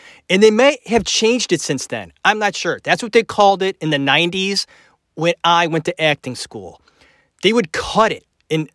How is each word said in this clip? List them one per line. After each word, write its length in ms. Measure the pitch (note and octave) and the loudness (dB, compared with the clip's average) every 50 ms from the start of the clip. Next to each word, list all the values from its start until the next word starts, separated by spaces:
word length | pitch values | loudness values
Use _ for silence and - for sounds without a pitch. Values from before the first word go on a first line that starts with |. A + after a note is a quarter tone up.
| - - - - _ - | -20 -20 -20 -12 _ -2
And 140 | F3 G3 | 2 4
they 80 | G#3+ A3 | 4 6
may 260 | G#3+ G#3+ B3+ C#4+ D4+ - - | 6 6 4 2 2 0 -2
have 180 | - A3+ A#3 F3+ | -2 0 0 0
changed 480 | - - - A3 A3 B3 B3 - - | -2 -2 0 2 2 0 0 0 -2
it 80 | F3 D#3+ | -2 -2
since 260 | - - C#3+ B2+ - | -2 -4 -6 -6 -6
then. 260 | - B2+ A2+ F#2+ E2+ - _ - | -8 -10 -10 -10 -12 -10 _ 0
I'm 160 | F#3 G#3+ G#3+ | 0 0 0
not 160 | G#3+ G3+ - | -2 -4 -4
sure. 240 | - - F3 C#3 G2 | -4 -6 -6 -6 -4
That's 180 | - C#3 F3 - | -4 -2 -2 -2
what 120 | B3 A3 | -2 0
they 100 | - A#3 | 0 0
called 400 | A3+ - - - G3+ G3 G3 F3+ | 0 0 2 2 4 4 4 2
it 140 | F#3+ F#3+ - - | 0 -4 -4 -4
in 100 | D#3+ D#3 | -4 -2
the 80 | D3+ C#3 | -2 0
nineties 680 | C#3 C3+ C3+ D#3 E3+ F3 F3 F#3+ F#3+ G3 G3 F#3+ - - _ _ _ _ _ _ _ _ _ | 0 2 2 2 2 0 -2 -2 -4 -4 -4 -4 -6 -8 _ _ _ _ _ _ _ _ _
when 200 | - D#3+ E3+ F3 - - | -4 -2 -2 -2 0 0
I 240 | E3+ E3+ E3+ F3 D#3+ | 2 2 2 2 0
went 160 | D#3+ E3 D#3 | -2 -4 -4
to 180 | F3+ F3 - | -4 -4 -2
acting 320 | D#3+ D#3 C#3+ - - C3 B2 | 0 0 -2 -2 -6 -10 -12
school. 460 | - - - - A2 F#2+ E2 - - _ _ _ _ _ _ _ _ _ _ _ _ - | -12 -12 -14 -14 -16 -16 -16 -18 -20 _ _ _ _ _ _ _ _ _ _ _ _ 0
They 80 | F#3+ | 2
would 180 | A3+ A#3+ G3 - | 2 2 0 0
cut 400 | - - - - - G3 A3 G#3 | -4 -8 -6 -2 2 2 2 2
it 140 | C#3 - - _ _ _ _ - | 0 -4 -12 _ _ _ _ -6
in, 200 | D#3 D#3+ D#3 - | -4 -4 -4 -6